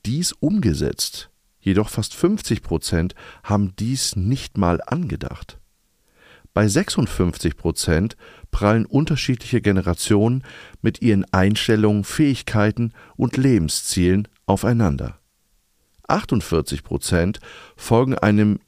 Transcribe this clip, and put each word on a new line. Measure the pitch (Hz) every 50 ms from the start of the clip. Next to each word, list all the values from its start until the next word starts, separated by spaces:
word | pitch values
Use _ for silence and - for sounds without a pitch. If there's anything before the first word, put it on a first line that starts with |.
| -
dies | 101 123 156 175 -
umgesetzt. | - - - 151 202 214 139 107 76 69 76 67 - - - - - - - - _ _ _ _ _ _
Jedoch | _ 98 95 98 107 -
fast | - - 107 - -
fünfzig | - - 180 214 208 - - 120 95
Prozent | - - 85 78 - - - 82 82 90 - - - - - -
haben | - - 101 101 101 92 92 -
dies | 104 117 135 131 - - - 101
nicht | 90 104 135 135 - - - 101
mal | 92 87 87 85 -
angedacht. | - - 175 180 127 - - - - - - - - - - - _ _ _ _ _ _ _ _ _ _ _ _ _ - _ _ - _
Bei | 101 104 107
sechsundfünfzig | 95 - - - - - 113 - - - 92 87 - - - 85 -
Prozent | - - 85 80 - - - 82 80 98 117 - - - - - - - -
prallen | - - 98 104 110 113 113
unterschiedliche | - - 135 160 - 156 131 - - 127 120 - - 127 113
Generationen | 98 104 98 95 87 87 90 - - - 110 101 104 113 123 131 - - - - - - - -
mit | - 113 - -
ihren | - 117 104 98 95 -
Einstellungen, | - 95 92 101 107 - - - 110 107 107 107 104 104 101
Fähigkeiten | - - - 156 143 131 - - - - 107 104 107 101 - 120 113 - - - - -
und | - - 120 - 131
Lebenszielen | 131 139 123 101 82 76 - - - - - 95 87 90 92 101 107 - _ _ _
aufeinander. | - 98 95 - 107 120 117 110 87 71 64 64 58 - - _ _ _ _ _ _ _ _ _ _ _ _ _ _ _ _ _
Achtundvierzig | - - 196 - - - 107 - - 85 80 - - 73 73 -
Prozent | - - 69 - - 95 85 85 95 - - - - - - - - _ -
folgen | - - 117 113 131 131 127 -
einem | - 107 104 104 107 104 101 - -